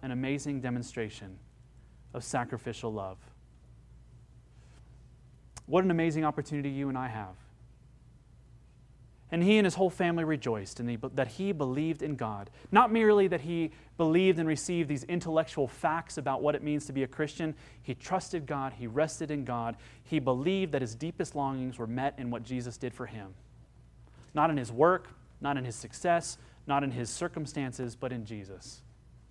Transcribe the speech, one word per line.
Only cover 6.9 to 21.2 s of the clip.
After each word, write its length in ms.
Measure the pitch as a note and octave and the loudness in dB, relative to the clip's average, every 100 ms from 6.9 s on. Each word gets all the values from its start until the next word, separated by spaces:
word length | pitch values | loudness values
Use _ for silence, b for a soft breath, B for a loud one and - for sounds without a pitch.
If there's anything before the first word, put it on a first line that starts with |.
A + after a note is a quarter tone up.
| C3 | -4
I 120 | B2+ | -6
have 260 | A2 G2 F#2 - - - - - - - - - - - - - - - - - - - | -8 -10 -14 -20 -20 -20 -20 -20 -20 -20 -20 -20 -20 -20 -20 -20 -20 -20 -20 -20 -20 -4
and 120 | E3 | 2
he 160 | F3+ G#3+ | 6 6
and 80 | G3 | 6
his 80 | |
whole 160 | F3 F#3 | 4 2
family 340 | - F3+ E3+ | 2 2 2
rejoiced 560 | D#3+ D3+ B2+ A2 F#2+ - | 2 0 0 -2 -4 -6
in 60 | A#2+ | -4
the, 120 | A#2 C3 | -4 -4
that 140 | C3+ B2+ | -2 -2
he 240 | - G3 | 0 -2
believed 500 | E3+ C3+ C3 D#3+ D#3+ | 0 0 0 -2 -2
in 140 | D#3 C#3 | -4 -4
God. 320 | A2+ G2+ G2+ B B | -4 -6 -12 B B
Not 180 | G#3 A#3+ | 8 8
merely 380 | A3+ G#3+ G#3 F#3+ | 8 8 8 6
that 140 | E3+ | 2
he 300 | D3 E3+ D#3+ B B - | -2 -2 -2 B B 0
believed 400 | E3 E3+ F#3+ E3+ | 4 6 6 6
and 100 | D#3+ | 2
received 400 | D3 - F3 D3+ | 0 0 0 0
these 160 | C#3+ | -2
intellectual 640 | - F3 E3 D#3+ D#3+ - C3 | -2 -4 0 2 2 0 -2
facts 480 | - E3 E3 - - | 0 -2 0 -4 -6
about 240 | C#3 C3+ | -2 0
what 140 | C#3+ | 2
it 80 | D3 | 0
means 240 | D3+ D3 - | 0 -2 -2
to 80 | |
be 80 | C3+ | -4
a 40 | B2+ | -2
Christian. 480 | - D3+ - D#3+ - B B | -2 -4 -2 -6 -6 B B
He 120 | - | -10
trusted 520 | B2 - F#3 - F3 C#3 | -10 -4 -4 -2 -6 -4
God. 260 | D3 C3+ | -4 -6
He 140 | G#2+ A#2+ | -8 -4
rested 440 | A#2 D#3 - D#3 | 0 0 0 -6
in 140 | D3+ | -4
God. 320 | B2+ A#2+ A#2 A#2+ B B | -4 -4 -4 -8 B B
He 160 | - D#3+ | -2 0
believed 540 | C3 B2+ D3 G3 F#3 | 2 2 2 0 0
that 80 | C#3+ | -2
his 140 | B2 | -2
deepest 400 | A2+ D#3+ E3+ | -6 -8 -6